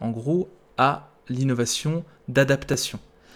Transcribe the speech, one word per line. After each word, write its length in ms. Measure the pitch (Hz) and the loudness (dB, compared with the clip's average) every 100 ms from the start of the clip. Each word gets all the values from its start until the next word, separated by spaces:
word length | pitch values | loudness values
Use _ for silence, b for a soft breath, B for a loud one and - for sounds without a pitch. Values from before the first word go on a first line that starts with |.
en 100 | 113 | -6
gros, 380 | 113 127 175 185 - _ - | -4 -2 -2 -2 -10 _ 0
à 320 | 135 - - _ - | 2 0 -8 _ -8
l'innovation 760 | 127 135 120 117 - 151 165 170 B - | -2 0 2 0 -2 -2 -2 -6 B 0
d'adaptation. 720 | 127 135 135 - 123 - - - _ B | 2 4 2 0 -2 -2 -8 -14 _ B